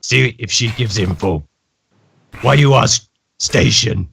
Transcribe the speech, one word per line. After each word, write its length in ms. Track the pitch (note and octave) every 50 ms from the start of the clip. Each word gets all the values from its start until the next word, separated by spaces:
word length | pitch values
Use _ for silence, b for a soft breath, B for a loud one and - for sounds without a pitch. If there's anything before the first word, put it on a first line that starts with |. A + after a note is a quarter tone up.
See 340 | - - - C3 C3 B2+ - -
if 120 | A#2+ G#2+
she 180 | - - B2 A2+
gives 260 | G#2+ - B2+ A2+ G2 G#2+
info. 480 | G2+ F#2 F#2 D#2 - G2 F2+ D#2 D2 _ _ _ _ _ _ _ _ _ _ _ _ _ _ _ _ _ _ -
Why 120 | - B2 C#3
you 200 | C#3+ D3 C#3 C#3
ask 340 | C3 - A#2+ - - - _ _ _ _ _ _ _
station? 720 | - - - - - - A2 - - A#2 F2 F#2 F#2 -